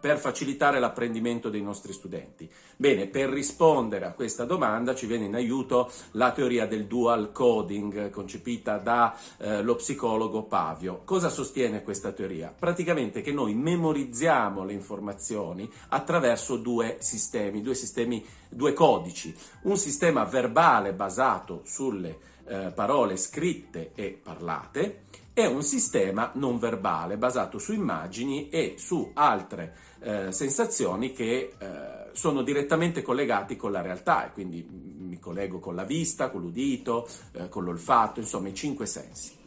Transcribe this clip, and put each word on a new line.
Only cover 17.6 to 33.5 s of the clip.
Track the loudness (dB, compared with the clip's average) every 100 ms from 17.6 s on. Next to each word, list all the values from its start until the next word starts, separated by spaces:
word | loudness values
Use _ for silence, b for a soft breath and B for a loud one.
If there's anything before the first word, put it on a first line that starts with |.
due | -2 -4
sistemi, | -4 -2 -2 -2 B B B
due | 0 0
codici. | 6 8 6 2 -10 -12 -14 B B
Un | 0 2
sistema | 0 2 4 4
verbale | 2 2 2 6 6 6 2
basato | -2 -4 2 2 2 -4 -10
sulle, | -10 -4 -2 -2 -6 -10 B B -10
eh, | -6 -6
parole | -2 2 4 4 2
scritte | -4 -2 -2 -2 -8 -12 -12
e | -8 -8 -8
parlate | -14 -10 -6 -6 -6 -4 -4 -4 B B B
e | 2 4
un | 4
sistema | 0 0 2 2 2 2 -2
non | 0 0 2
verbale | 0 0 0 -2 -2 0
basato | 0 2 -2 -4
su | -4
immagini | -2 0 -2 -6 -6 -4 -4 -2
e | -2 -2 -4
su | -4 -2 -2
altre, | 2 4 4 -2 -10 -10 B B B
eh, | -6 -4 -2
sensazioni | -2 -2 0 0 2 0 0 -4
che, | -2 0 0 -2 -10
eh, | -12 -10 -12 -12 -10
sono | -2 0 2
direttamente | 2 0 4 4 4 0
collegati | 0 0 2 0 0